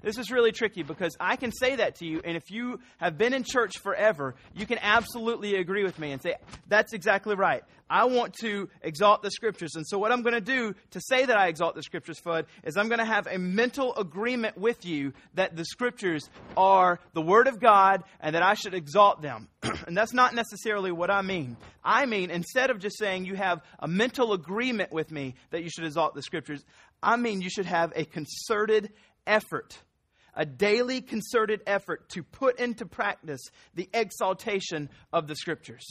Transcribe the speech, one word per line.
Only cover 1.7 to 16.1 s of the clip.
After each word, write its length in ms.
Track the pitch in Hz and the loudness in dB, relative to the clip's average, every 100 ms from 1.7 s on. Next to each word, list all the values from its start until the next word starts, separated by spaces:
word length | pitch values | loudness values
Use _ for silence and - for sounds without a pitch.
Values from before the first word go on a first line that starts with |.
| 269 | 2
that 180 | 175 - | -2 -2
to 100 | 170 | -8
you, 160 | 160 | -6
and 140 | 170 165 | -4 -8
if 140 | - | -8
you 280 | 208 247 247 - _ | -8 -8 -8 -14 _
have 200 | 175 151 | -6 0
been 160 | 233 | 0
in 100 | 262 | 0
church 360 | - 262 214 - | 0 0 0 -4
forever, 560 | 196 - 214 160 135 127 - | -6 2 2 2 -4 -8 -16
you 140 | - 214 | -12 -6
can 100 | 233 | -2
absolutely 760 | 202 220 - 240 226 233 208 196 | 4 2 2 -6 -4 -4 -2 -2
agree 280 | 175 196 | 0 -2
with 140 | 196 165 | -2 -4
me 140 | 151 | -8
and 100 | 135 | -6
say, 140 | 175 - - - - | -6 -6 -10 -20 2
"That's 260 | 208 214 | 2 2
exactly 400 | 220 175 196 214 | -2 2 2 0
right. 300 | 196 185 131 - _ _ | 0 0 0 -6 _ _
I 160 | 175 247 | 2 4
want 300 | 247 226 - | 2 0 -4
to 280 | 226 202 185 _ | -4 -4 -6 _
exalt 400 | - 151 208 208 | -10 4 6 6
the 80 | 208 | 2
Scriptures." 400 | - 226 - 165 | -4 -6 -4 -10
And 100 | 156 151 | -8 -6
so 100 | 202 | -2
what 140 | 208 | 0
I'm 100 | 247 | 2
gonna 200 | 233 233 | 0 -2
do 340 | 190 262 226 - _ | -2 -2 -2 -6 _
to 100 | 185 | -14
say 240 | - 254 262 | 0 2 4
that 100 | 220 | 4
I 120 | 185 | 4
exalt 260 | 156 214 | 2 -2
the 80 | 160 | -2
Scriptures, 380 | 147 175 - 156 | -10 -10 -10 -10
Fudd, 220 | 175 165 160 - | -4 -4 -4 -10
is 140 | - 160 | -4 -2
I'm 100 | 220 | 0
gonna 160 | 226 | 0
have 220 | 226 208 202 | 2 0 0
a 140 | 185 | -4
mental 560 | 180 190 240 269 262 233 | 0 2 0 0 -2 -2
agreement 640 | 190 170 226 247 220 - | -6 -4 -2 -2 -4 -2
with 260 | 220 240 175 | -2 -2 -6
you 280 | 151 139 - _ | -4 -4 -8 _
that 220 | - 185 165 | -2 -2 -2
the 100 | 165 | -10
Scriptures 640 | - 240 240 196 | -4 -4 -2 -2